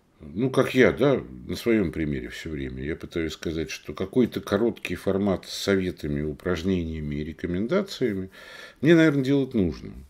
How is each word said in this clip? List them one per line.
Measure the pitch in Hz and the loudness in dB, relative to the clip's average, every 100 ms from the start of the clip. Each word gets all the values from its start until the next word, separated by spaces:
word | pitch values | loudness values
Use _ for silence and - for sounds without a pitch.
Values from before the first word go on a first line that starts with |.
| _ _ | _ _
ну, | 78 85 131 | -10 -2 0
как | 135 120 | 2 2
я, | 127 107 | 6 6
да, | - 139 117 64 64 64 | 6 2 2 -2 -12 -10
на | 87 | -4
своем | 120 113 87 | 2 2 2
примере | 80 76 69 62 | 0 -2 -4 -6
все | - 82 | -10 -8
время, | 76 65 64 | -6 -6 -6
я | 69 80 | -6 -8
пытаюсь | 76 85 80 | -6 -4 -4
сказать, | - 87 80 78 | -4 -6 -4 -4
что | - - | -8 -10
какой-то | 78 95 127 120 - | -8 -2 2 2 0
короткий | - 101 117 - - 90 | -2 2 2 -2 -6 -4
формат | - 95 101 90 - | -2 0 0 0 -4
с | |
советами, | - - 98 92 78 78 71 | -6 0 0 0 -4 -4 -2
упражнениями | 76 73 90 87 90 92 82 78 73 73 | -2 -4 -2 -2 0 0 0 -4 -4 -4
и | |
рекомендациями | 76 78 85 90 117 185 196 - 123 98 95 - - - - - | -6 -6 -4 -2 0 0 -2 -2 -2 -2 -6 -12 -20 -18 -20 -2
мне, | 143 | 6
наверное, | 165 160 143 | 8 8 4
делать | 131 139 131 | 2 2 2
нужно. | 117 90 - 50 58 65 | 2 0 0 -10 -16 -18